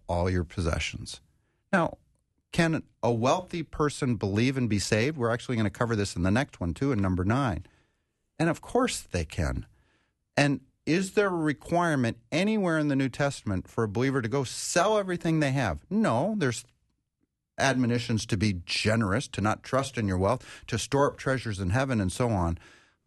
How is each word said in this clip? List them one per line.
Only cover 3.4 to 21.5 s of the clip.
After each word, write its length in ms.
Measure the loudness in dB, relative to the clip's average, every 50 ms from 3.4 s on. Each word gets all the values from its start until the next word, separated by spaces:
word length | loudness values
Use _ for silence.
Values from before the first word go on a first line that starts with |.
| -2 -6 -8 -8 -8
person 520 | -6 -2 0 0 0 0 -2 -2 -2 0
believe 420 | 0 0 0 2 2 2 2 2
and 120 | 0 0 0
be 100 | 0 0
saved? 380 | 0 2 2 2 2 0 0
We're 140 | -2 -2 0
actually 260 | -2 -2 -4 -4 -2
gonna 120 | -2 -2 -2
cover 260 | -2 -2 -2 0 0
this 200 | 0 -2 -2 -2
in 80 | -2 0
the 80 | 2
next 280 | 2 2 0 -2 -6 -6
one, 140 | -6 -4 -4
too, 180 | -2 -2 0
in 80 | 0 0
number 260 | 0 0 0 0 0
nine. 400 | 0 0 2 0 0 -2 -4 -8 -12 _ _ _ _ _ _ _ _ _ _ _ _ _ -2
And 80 | 0
of 140 | 0 -2 -4
course 400 | -4 -2 0 2 2 0 -2 -6
they 240 | -8 -6 -4 -4 -4
can. 400 | -4 -4 -4 -2 -2 -2 -6 -8 -12 _ _ _ _ _ _ _ _ _ _ _ _ 0
And 240 | 2 2 2 2 -2 -6 _ _ _ -2
is 280 | 0 0 0 0 0 2
there 160 | 2 2 2
a 60 | 2
requirement 840 | 0 0 -2 -2 -2 -4 0 0 2 2 2 2 2 2 0 -2 -4 _ -4
anywhere 460 | -2 0 0 2 0 0 0 0 0
in 100 | 0 2
the 80 | 2 2
New 140 | 2 0 0
Testament 580 | 0 0 -2 -2 -2 -4 -4 -4 -2 -4 -4
for 160 | -4 -2 -2 -2
a 60 | 0
believer 320 | 0 0 0 2 2 0
to 80 | 0 -2
go 140 | -2 -2 -4
sell 560 | -4 -6 -8 -4 0 2 2 4 4 4 2
everything 400 | 0 0 -4 -2 0 0 2 2
they 140 | 2 2 2
have? 260 | 0 0 0 -2 -4 -6 -4
No, 460 | -2 0 2 2 2 2 0 0 -2
there's 260 | 0 0 -2 -2 -4 -8 _ _ _ _ _ _ _ _ _ _ _ _ _ _ _ _ _ _
admonitions 720 | 0 2 2 2 2 2 2 0 0 0 -2 -2 -2 -2
to 100 | -2 -2
be 240 | 0 0 0 0 -2 -4
generous, 600 | -6 -4 -2 0 2 2 2 2 0 0 -2 -4
to 140 | -4 -4 -2
not 220 | 0 0 0 -2 -4
trust 340 | -2 0 0 0 -2 -4
in 100 | -4 -2
your 120 | 0 0 2
wealth, 260 | 2 2 2 0 -4 -12 -20 -18 -10
to 100 | -6 -6
store 300 | -4 -2 0 2 2 2
up 100 | 2 0
treasures 420 | -2 -2 -2 -2 -2 -2 -6